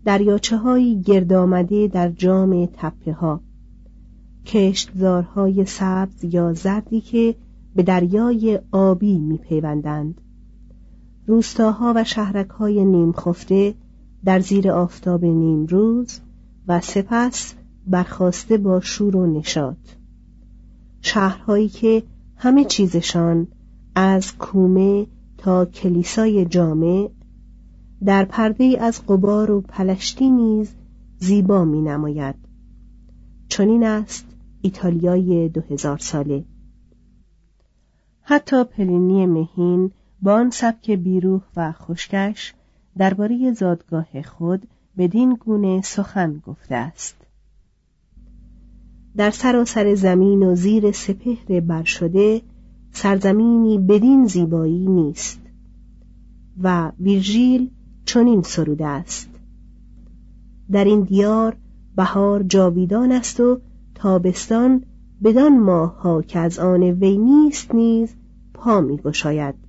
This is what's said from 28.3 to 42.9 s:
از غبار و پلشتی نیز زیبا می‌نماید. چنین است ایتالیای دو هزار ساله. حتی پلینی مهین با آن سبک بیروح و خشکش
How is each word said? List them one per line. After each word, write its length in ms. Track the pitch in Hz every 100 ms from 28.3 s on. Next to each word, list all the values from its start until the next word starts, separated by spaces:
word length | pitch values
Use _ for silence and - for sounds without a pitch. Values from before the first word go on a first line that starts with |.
| - 220 220 254 254
از 240 | 233 226 -
غبار 440 | 196 202 208 214
و 100 | 202
پلشتی 680 | 196 - 190 190 - - 262
نیز 420 | 254 226 214 208 - - - - -
زیبا 460 | 185 202 185 202 160
می‌نماید. 680 | 151 156 143 151 147 139 - - - - - - - - - - - -
چنین 360 | - 202 233
است 420 | 220 214 214 - - - - -
ایتالیای 880 | 190 - 180 170 175 180 180 170 165
دو 120 | 165 160
هزار 280 | 139 151 143
ساله. 460 | - 151 143 143 - - - _ _ _ _ _ _ _ _ _ _ _ _ _ _ _
حتی 420 | - 294 - 262
پلینی 600 | 247 - 190 175 180 190 180
مهین 680 | 165 165 - 175 180 185 _ _ _
با 120 | 190
آن 160 | 214 247
سبک 420 | 233 233 226 -
بیروح 500 | 196 175 185 185 190 - -
و 160 | 160
خشکش 840 | 160 - 170 - 196 196 214 - _ _ _ _